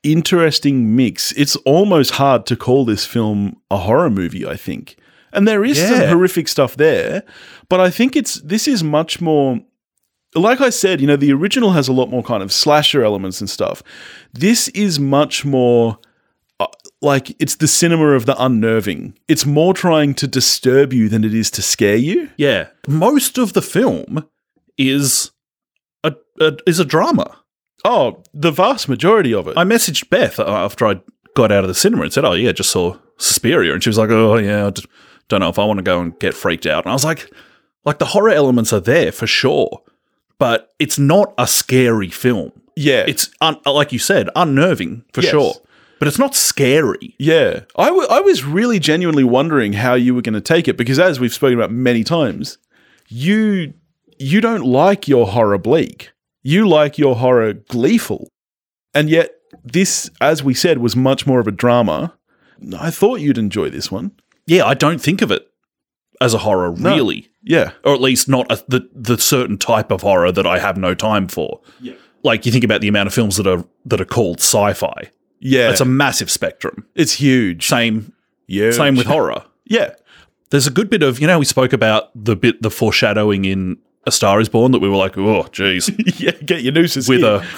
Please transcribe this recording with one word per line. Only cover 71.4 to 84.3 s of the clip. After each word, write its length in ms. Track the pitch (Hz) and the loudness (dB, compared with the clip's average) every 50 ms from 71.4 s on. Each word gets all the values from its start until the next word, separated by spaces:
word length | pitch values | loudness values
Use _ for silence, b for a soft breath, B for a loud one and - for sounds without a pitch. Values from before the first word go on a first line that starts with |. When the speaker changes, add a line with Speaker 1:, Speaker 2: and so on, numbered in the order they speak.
| 78 - - - _ B B B | -8 -8 -8 -12 _ B B B
Speaker 1:
Yeah. 140 | 127 127 B B B B B B - | -18 -18 B B B B B B -2
Speaker 2:
Like, 220 | 143 143 139 - | 0 0 0 0
you 60 | 123 | 0
think 120 | 113 127 117 | 0 2 2
about 180 | 107 110 - | 2 0 0
the 60 | 107 101 | 0 0
amount 200 | 104 101 101 98 | 0 0 0 -2
of 80 | - | -2
films 220 | 131 113 101 95 101 | -2 -2 -2 -2 -2
that 100 | 98 95 | 0 0
are, 180 | 92 87 85 - _ _ - | 0 -2 -2 -8 _ _ -8
that 140 | - 113 101 | -4 -4 -4
are 60 | 92 | -4
called 320 | - - 123 110 90 85 - | -4 -2 -2 -2 -2 -2 -2
sci-fi. 720 | - - - 107 101 104 95 - - - - - - - _ _ _ _ _ _ | -2 0 0 2 0 0 -2 -2 -4 -6 -6 -8 -16 -20 _ _ _ _ _ _
Speaker 1:
Yeah. 320 | - 131 131 127 120 110 | -4 0 2 2 2 2
Speaker 2:
It's 100 | 101 - | 2 0
a 40 | 131 | 0
massive 440 | 127 131 135 143 131 - - 98 - | 0 2 2 0 0 -2 -2 -4 -4
spectrum. 560 | - - 101 92 - - - - - - - _ - | -6 -6 -6 -6 -8 -8 -10 -12 -12 -12 -18 _ -4
Speaker 1:
It's 200 | - 151 - - | -2 -2 -2 -2
huge. 520 | - 143 139 131 127 113 92 87 82 - - | 0 2 2 2 2 2 0 -4 -4 -4 -2
Speaker 2:
Same, 460 | 147 120 117 117 110 110 101 - - _ _ _ _ _ _ - | -2 0 0 0 -2 -4 -6 -10 -18 _ _ _ _ _ _ -8
Speaker 1:
Huge. 280 | 92 98 104 113 120 | -4 -2 0 0 0
Speaker 2:
same 200 | 120 147 143 135 | 2 2 2 2
with 120 | 127 117 113 | 2 2 0
horror. 360 | 143 160 113 69 60 - - _ _ _ _ | 0 0 0 -2 -4 -6 -10 _ _ _ _
Speaker 1:
Yeah. 300 | - 214 233 - - - _ _ b b b b b b _ _ - | -2 -2 -2 -2 -2 -6 _ _ b b b b b b _ _ -2
Speaker 2:
There's 160 | - 143 131 151 | 0 0 0 0
a 20 | |
good 180 | 120 151 220 196 | 0 -2 -2 0
bit 140 | 240 185 | 0 0
of, 180 | 156 135 123 123 | 2 0 0 0
you 60 | 151 | 2
know, 140 | 160 180 165 | 2 2 2
we 60 | 139 | 2
spoke 280 | - - 135 131 123 120 | 0 0 0 0 2 2
about 380 | 113 113 110 107 107 - - - | 2 2 2 2 0 -2 -4 -10
the 220 | 117 104 113 107 | -8 -2 -2 -2
bit, 260 | 92 - 117 - - | 2 2 0 0 0
the 80 | - 107 | -2 -6
foreshadowing 760 | - - 117 110 - - - 107 101 107 107 107 101 98 98 | -4 -2 -2 0 0 2 2 2 2 2 0 0 0 0 0
in 340 | 95 95 95 95 92 90 - _ _ _ _ - | -2 -2 -2 -4 -6 -6 -10 _ _ _ _ -6
A 60 | - | -4
Star 280 | - - - 101 | -2 0 2 2